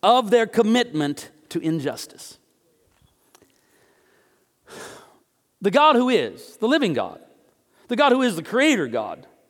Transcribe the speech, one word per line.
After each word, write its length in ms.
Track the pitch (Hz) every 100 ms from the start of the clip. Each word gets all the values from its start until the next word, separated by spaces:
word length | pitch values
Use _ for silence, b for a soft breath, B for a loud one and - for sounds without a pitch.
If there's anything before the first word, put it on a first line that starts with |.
of 280 | 185 247 220
their 140 | 233 226
commitment 840 | 226 214 240 240 151 143 147 - _ _
to 120 | 170
injustice. 760 | 160 160 139 120 - - - - _ _ _ _ _ _ _ _ _ _ _ _ _ _ _ _ _ _ _ _ _ _ _ B B B B B _ _ _ _
The 100 | 196
God 240 | 254 302 247
who 140 | 254
is, 480 | 226 120 92 - -
the 100 | -
living 240 | - 220
God, 300 | 127 92 - - _ _ _ _ b b
the 80 | 240
God 160 | 285
who 100 | 254
is 140 | 254 165
the 80 |
creator 440 | 160 233 294 196 135
God 380 | 113 104 82 - _